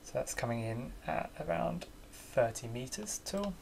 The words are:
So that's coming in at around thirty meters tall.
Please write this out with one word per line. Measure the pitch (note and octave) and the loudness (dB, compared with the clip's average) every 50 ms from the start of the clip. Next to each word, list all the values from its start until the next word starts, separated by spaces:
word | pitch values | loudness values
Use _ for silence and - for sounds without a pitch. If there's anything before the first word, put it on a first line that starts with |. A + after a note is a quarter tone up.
| - | -12
So | - - | 0 0
that's | A#2+ - - | 0 0 0
coming | - - - A#2 A#2 A#2 | 0 0 2 2 2 2
in | A2+ A2+ A2+ A#2 A#2 - - - - | 2 0 0 -2 -2 -6 -8 -6 -2
at | - D#3+ - - - - - D#3 | 0 2 2 0 0 -4 -4 0
around | E3 E3+ E3 - - E3+ F3 - - - - - - | 2 4 4 4 2 2 0 -4 -6 -12 -16 -16 -16
thirty | - - - - - C3+ B2 F2+ - - - A2+ | -16 -14 -14 2 6 6 6 6 4 -2 -6 -4
meters | A2+ B2 B2+ B2+ - - G#3+ G3 - - - | -4 -4 -4 -4 -4 -4 -4 -4 -4 -4 -4
tall. | - - G3 G3+ G3+ F3 - | -2 0 0 0 0 -2 -4